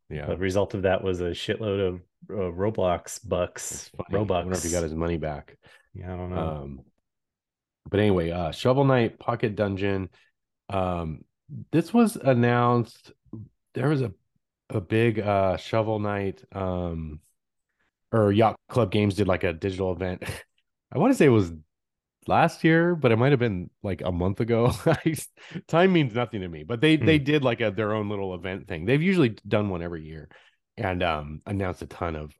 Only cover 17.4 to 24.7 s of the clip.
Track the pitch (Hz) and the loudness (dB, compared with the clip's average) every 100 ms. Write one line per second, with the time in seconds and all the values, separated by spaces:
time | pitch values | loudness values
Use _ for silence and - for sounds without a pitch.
17.4 | _ _ _ _ _ _ _ 113 104 101 | _ _ _ _ _ _ _ 2 4 6
18.4 | 110 - - 123 98 107 101 95 95 87 | 4 2 -2 0 2 2 2 2 2 2
19.4 | 92 82 98 92 92 85 92 92 - - | 0 -2 -6 -4 -4 -4 -6 -6 -10 -12
20.4 | - _ _ _ _ 127 233 262 147 113 | -16 _ _ _ _ 0 2 6 6 6
21.4 | 87 78 - _ _ _ _ _ - 107 | 4 -4 -18 _ _ _ _ _ 0 2
22.4 | 165 - 160 165 175 165 131 113 131 131 | 2 2 2 4 2 2 2 4 4 4
23.4 | 120 92 82 _ 101 90 - 87 92 - | 2 -2 -6 _ -6 -4 -4 0 0 0
24.4 | 113 113 120 | 0 2 2